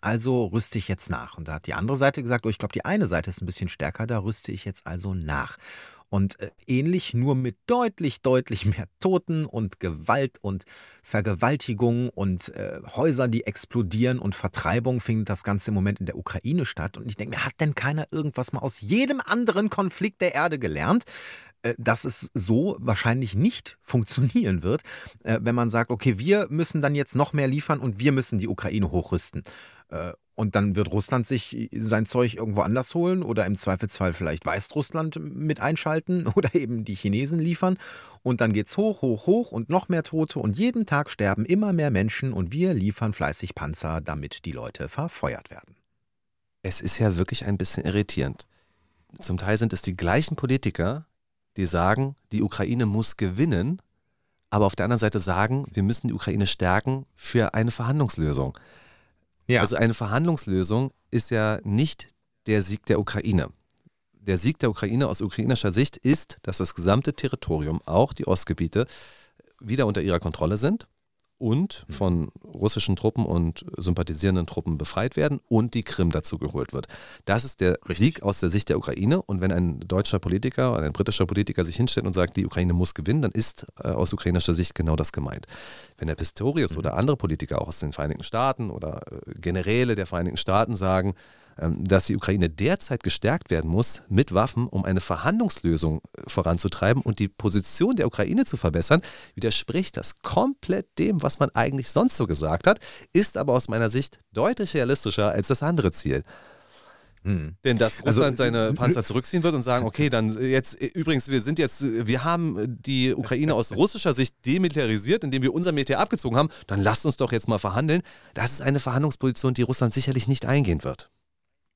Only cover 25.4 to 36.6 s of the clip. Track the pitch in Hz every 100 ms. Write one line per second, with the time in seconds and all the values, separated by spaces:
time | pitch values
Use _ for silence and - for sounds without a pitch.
25.4 | 113 120 120 113 113 120 131 101 143 208
26.4 | 190 151 165 156 143 143 135 127 143 151
27.4 | 135 143 - 147 127 101 139 135 123 107
28.4 | 110 98 95 104 98 87 - 87 - -
29.4 | - - - - - 80 87 - _ -
30.4 | 107 101 101 95 101 101 - 127 113 127
31.4 | - 120 113 113 110 110 110 123 123 113
32.4 | 113 104 92 123 127 170 175 185 113 110
33.4 | 95 101 - 92 101 - 92 85 82 78
34.4 | 73 95 - 151 139 165 160 160 151 -
35.4 | 156 147 139 160 160 160 - 180 143 143
36.4 | 127 175